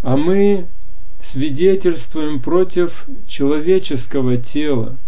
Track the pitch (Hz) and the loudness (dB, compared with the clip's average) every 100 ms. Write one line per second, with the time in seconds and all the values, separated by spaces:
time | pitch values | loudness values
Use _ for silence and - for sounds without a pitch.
0 | 127 135 156 196 202 202 175 - - - | 0 0 2 2 2 2 0 0 0 0
1 | - - - 135 151 135 180 190 180 165 | 0 0 0 0 0 2 2 2 0 0
2 | - 156 151 147 127 170 180 180 175 - | -2 -2 -2 -2 0 0 0 0 0 0
3 | - 135 - - 139 151 156 190 180 143 | -2 0 -2 0 0 0 2 0 0 -2
4 | - 143 127 123 120 147 151 131 110 104 | -2 0 0 0 0 -2 0 0 0 -2